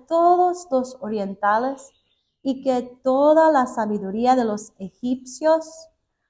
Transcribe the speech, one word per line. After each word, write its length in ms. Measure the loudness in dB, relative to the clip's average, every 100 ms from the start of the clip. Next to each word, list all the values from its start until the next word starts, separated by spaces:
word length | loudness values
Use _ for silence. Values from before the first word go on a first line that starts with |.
| -2
todos 600 | 2 4 4 2 -2 -4
los 240 | -4 -4 -8
orientales 920 | -8 -6 -6 -2 0 0 -2 -8 -16 _ _ _ _ _
y 220 | -8 -4
que 360 | -2 -2 -4 -6
toda 480 | -2 2 4 6 4
la 160 | 2 0
sabiduría 680 | -4 -4 -4 -6 -2 0 2
de 100 | 0
los 260 | -4 -10 -16
egipcios. 1120 | -16 -8 -6 -6 -8 -2 0 0 -2 -18 -20 _ _ _